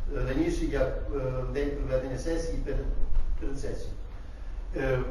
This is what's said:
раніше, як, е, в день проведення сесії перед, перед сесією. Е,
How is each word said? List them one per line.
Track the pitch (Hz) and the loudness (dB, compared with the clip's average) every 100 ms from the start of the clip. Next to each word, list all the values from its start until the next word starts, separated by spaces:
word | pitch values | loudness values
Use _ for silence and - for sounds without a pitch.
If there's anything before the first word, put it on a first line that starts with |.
| - 131 - | -2 -2 0
раніше, | - 165 147 | 0 0 0
як, | 143 139 - 131 - 139 | 0 2 0 0 -2 -2
е, | 127 127 127 | -2 -2 -2
в | |
день | 139 143 | -2 -2
проведення | 139 131 131 135 131 | -2 0 0 -2 -4
сесії | 165 165 123 131 | -2 -2 -2 -2
перед, | - - - - - - - - | -2 -2 0 4 6 8 6 4
перед | - - | 2 -2
сесією. | - - - - - - - - - - - - | -2 -4 -4 -6 -8 -10 -10 -10 -8 -6 -6 -2
Е, | 131 127 123 | 0 0 0